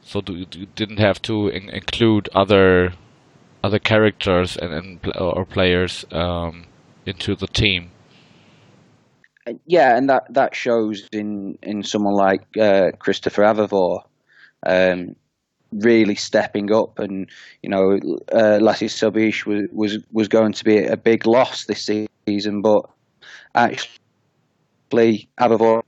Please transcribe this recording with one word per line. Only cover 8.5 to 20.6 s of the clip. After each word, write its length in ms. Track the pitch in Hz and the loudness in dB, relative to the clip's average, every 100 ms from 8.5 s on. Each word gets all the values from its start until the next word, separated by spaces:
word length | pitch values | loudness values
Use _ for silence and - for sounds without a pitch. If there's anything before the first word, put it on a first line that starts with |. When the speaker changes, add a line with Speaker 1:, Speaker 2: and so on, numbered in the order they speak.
| _ _ _ _ _ _ _ _ _ - | _ _ _ _ _ _ _ _ _ -14
Speaker 2:
Uh, 60 | 120 - | -14 0
yeah, 300 | 175 135 120 | 2 4 4
and 120 | 135 | 2
that, 160 | 131 - | 0 0
that 240 | 139 123 | -2 -2
shows 540 | - 127 117 107 101 - | -2 -2 0 -2 -6 -8
in, 440 | 107 104 104 98 - | -8 -6 -8 -10 -12
in 200 | - 104 | -10 -8
someone 320 | 98 107 101 | -4 -2 0
like, 280 | 101 98 98 _ - | 2 2 0 _ 0
uh, 300 | 107 98 90 - | 2 4 2 0
Christopher 440 | - 95 - - | -4 -2 -4 2
Avevor, 600 | 104 107 104 101 90 90 _ _ _ _ - _ - | 2 2 0 0 0 -2 _ _ _ _ -20 _ 0
um, 480 | 92 92 90 87 - _ _ _ _ _ | 2 2 0 -6 -14 _ _ _ _ _
really 420 | 107 113 113 104 101 | -2 4 4 4 0
stepping 560 | - 107 - 104 101 | -2 -2 -2 -6 0
up. 260 | 110 - - | 0 0 -6
And, 300 | 104 98 92 - - _ | -8 -8 -10 -16 -20 _
you 80 | - | -4
know, 280 | 98 95 98 - 80 - | 0 2 0 -2 -8 -2
uh, 260 | 113 107 104 | 2 4 4
Lassie 260 | 107 98 113 | 2 2 -4
Sobiech 600 | - 110 104 110 - - | -2 -2 0 0 -2 -4
was, 160 | 104 101 | -4 -4
was, 260 | - 107 107 - | -4 -4 -4 -6
was 160 | 110 104 | -4 2
going 240 | 113 110 | 2 2
to 100 | 101 | 0